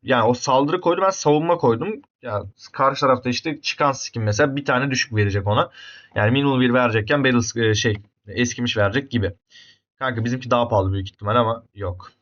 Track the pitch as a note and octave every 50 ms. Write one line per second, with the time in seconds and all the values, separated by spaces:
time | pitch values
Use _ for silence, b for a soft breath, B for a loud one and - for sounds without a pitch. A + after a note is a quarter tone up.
0 | _ A2+ B2+ A#2+ A2+ A2+ B2 B2 - C#3+ C3 C3+ C#3 D3 E3 F3+ - E3+ F3 F#3
1 | F#3+ F#3+ F#3+ - - D3+ D3 D3+ D#3+ E3 F3 E3 D3+ B2 A2+ A2+ D3+ G3 A3 -
2 | - _ _ _ - B2 G#2+ G2+ G2 G2 _ _ - - - - C3+ C3+ C#3 -
3 | D3 C3+ B2+ A#2+ - B2+ B2 A#2+ - E3 D3 - - - - - D3+ C#3+ C3 -
4 | - - - A#2+ A2 G#2 G#2 - D3 C#3+ C3+ C#3+ C#3+ - C3 B2 C3+ C#3+ C3 B2
5 | - - A2 G#2+ G#2 G#2 F#2+ G2+ F#2 G2+ G#2 C3 E3+ - B B B B B B
6 | B B B - G#2+ G#2+ B2 C#3 C#3+ C#3+ C3+ B2+ B2+ B2 A#2+ B2+ B2 A#2+ A2 A2+
7 | G#2+ G#2+ D3 D3 C3+ C3 B2 A#2+ A2 - - A#2 A#2 A2 G#2+ G#2 - A#2 G#2 G#2
8 | - _ _ _ _ F#2+ - - B2 A#2+ - - A#2+ A#2+ - A2+ G2+ G2+ G#2 C3+
9 | C#3 C#3 - A#2 G2 F2+ F2+ _ _ B B B B B B B B B _ _
10 | C3 C3 B2 A2+ A2+ A#2+ A#2+ B2+ B2+ A#2+ B2 A#2+ A#2 A#2 A2+ G2+ F#2+ F#2+ F#2+ G2
11 | F#2+ G2 _ _ G#2 G2+ A2 A#2+ A#2 A2 A2+ A#2 A#2 _ _ G2+ G2+ F2+ F2 F2+
12 | - - _ _